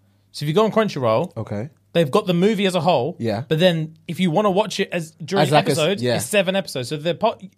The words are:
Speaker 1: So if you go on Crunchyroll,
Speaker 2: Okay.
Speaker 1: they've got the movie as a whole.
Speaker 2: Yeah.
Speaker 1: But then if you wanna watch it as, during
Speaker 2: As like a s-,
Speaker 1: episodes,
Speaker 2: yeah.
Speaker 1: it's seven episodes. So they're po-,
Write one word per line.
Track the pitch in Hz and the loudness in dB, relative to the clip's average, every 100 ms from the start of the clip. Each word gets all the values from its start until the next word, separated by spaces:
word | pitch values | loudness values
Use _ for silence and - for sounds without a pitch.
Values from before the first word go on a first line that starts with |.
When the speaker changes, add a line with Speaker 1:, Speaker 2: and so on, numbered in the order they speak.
| _ _ _ | _ _ _
Speaker 1:
So | - 147 | -8 -2
if | |
you | |
go | 160 220 | 2 2
on | |
Crunchyroll, | 220 214 147 120 113 180 - | 2 0 0 2 2 0 -6
Speaker 2:
Okay. | 104 104 135 - _ | -8 -6 -8 -12 _
Speaker 1:
they've | 170 156 | 0 2
got | 202 196 | 0 0
the | |
movie | 170 196 208 202 | 2 2 2 0
as | 180 | 0
a | |
whole. | 151 156 123 185 | 2 2 0 -4
Speaker 2:
Yeah. | 113 104 143 | -4 -4 -2
Speaker 1:
But | 156 | 2
then | 180 165 156 - - | 2 2 -2 -10 -10
if | 170 | -2
you | 180 | 0
wanna | 156 208 | 2 2
watch | 185 214 - | 2 0 -4
it | - | -4
as, | 175 160 | -4 -8
during | - 151 196 | -12 -4 0
Speaker 2:
As | 147 | 4
like | 147 - | 4 2
a | |
s-, | 143 | 0
Speaker 1:
episodes, | 156 202 | 0 0
Speaker 2:
yeah. | 123 110 | 0 -2
Speaker 1:
it's | - | 0
seven | 208 180 190 | 0 2 -2
episodes. | 190 139 123 | -4 -8 -6
So | 151 | -4
they're | 156 | -4
po-, | 165 214 - 190 | -2 -2 -4 -12